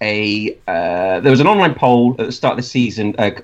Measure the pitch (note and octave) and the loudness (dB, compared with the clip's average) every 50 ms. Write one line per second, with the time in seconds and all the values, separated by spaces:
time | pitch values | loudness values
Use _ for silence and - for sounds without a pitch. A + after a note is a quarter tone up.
0 | G#2+ G#2+ G#2 G#2+ G#2+ G#2 G#2 G#2+ G#2 G#2+ - - - G2 F2+ E2+ E2+ F2 F2 F2+ | -4 -2 -2 -2 -2 -2 -2 -2 -4 -6 -8 -8 -8 -6 -4 -4 -2 -2 -2 -2
1 | F#2 F#2+ F#2 F2+ - C#3 C3 B2 D3 F#3+ G#3+ G3+ F#3 D#3+ C#3+ - D3 B2 B2 A#2+ | -2 -2 -2 0 2 4 4 4 4 4 4 4 2 0 0 0 2 4 4 4
2 | A#2+ B2 B2+ - A2+ - B2 - - B2+ - - B2 - - C3 B2 G#2+ F#2 A2 | 4 2 0 -2 -4 -6 -6 -4 -2 -2 -2 -2 -6 -4 -2 -2 -2 -2 -2 -4
3 | G#2 G#2 G#2 - G#2+ G2+ F#2 - | -4 -4 -2 0 -2 -2 -2 -2